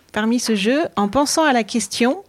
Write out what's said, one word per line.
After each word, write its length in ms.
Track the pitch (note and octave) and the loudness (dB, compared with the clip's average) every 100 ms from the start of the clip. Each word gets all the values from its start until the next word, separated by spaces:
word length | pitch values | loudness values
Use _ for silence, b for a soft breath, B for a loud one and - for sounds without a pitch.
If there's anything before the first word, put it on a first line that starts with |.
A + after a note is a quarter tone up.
| _ | _
parmi 260 | G#3+ A3 A#3+ | -2 0 0
ce 140 | - | 0
jeu 280 | G#3 G3+ C#4+ E4+ - | 0 0 0 -2 -2
en 120 | G3+ | 0
pensant 360 | C4 D4 E4 | 0 0 2
à 100 | D#4 | 2
la 100 | A#3+ | 2
question. 600 | G#3+ A#3+ - - A#3+ F#4 | 0 -4 -4 0 0 0